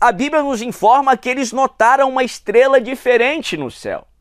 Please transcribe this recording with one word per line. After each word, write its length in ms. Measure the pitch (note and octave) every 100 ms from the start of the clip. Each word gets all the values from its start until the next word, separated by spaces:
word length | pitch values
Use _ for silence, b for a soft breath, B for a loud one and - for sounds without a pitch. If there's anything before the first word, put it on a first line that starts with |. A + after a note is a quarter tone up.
a 100 | A#3+
Bíblia 320 | F#3+ C#4 D#4
nos 200 | C#4+ B3+
informa 540 | A#3+ - G#3 B3+ C4+ B3+
que 120 | A#3+
eles 240 | B3+ B3
notaram 560 | B3+ C4+ - A3 C4 C4+
uma 160 | C4
estrela 560 | B3+ - - G#3 C4 C4+
diferente 760 | A#3+ D#3+ B3 A#3+ A#3+ D#4 - E3
no 140 | C3
céu. 340 | - G#2+ F2 - _